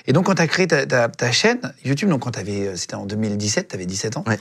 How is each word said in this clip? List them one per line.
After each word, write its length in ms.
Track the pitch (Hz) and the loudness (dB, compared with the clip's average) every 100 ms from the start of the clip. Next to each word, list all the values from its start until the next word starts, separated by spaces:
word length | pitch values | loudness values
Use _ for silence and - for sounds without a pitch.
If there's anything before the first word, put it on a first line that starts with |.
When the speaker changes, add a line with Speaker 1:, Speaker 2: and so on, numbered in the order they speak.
| - | 2
Speaker 1:
Et 60 | |
donc, 140 | 135 190 | 4 4
quand 80 | |
t'as 120 | 185 165 | 2 2
créé 200 | - 180 | 2 4
ta, 180 | 156 | 2
ta, 240 | 135 131 117 | 2 2 2
ta 240 | - 123 | 0 0
chaîne 400 | 120 214 247 127 - 127 | 2 2 2 -4 -8 -2
YouTube, 240 | 139 208 | 0 2
donc 100 | 143 | 0
quand 120 | 123 | -2
t'avais, 340 | 107 95 101 98 | -6 -6 -4 -4
euh, 100 | 90 | -6
c'était 200 | - 107 | -8 -8
en 100 | 101 | -6
deux 100 | 107 | -2
mille 220 | 110 101 | -2 -2
dix-sept, 300 | 104 180 - | 0 -2 -2
t'avais 180 | 95 90 | -6 -6
dix-sept 320 | 95 110 127 | -4 -4 -4
ans, 60 | 160 | -2
Speaker 2:
Ouais. 120 | 107 | -4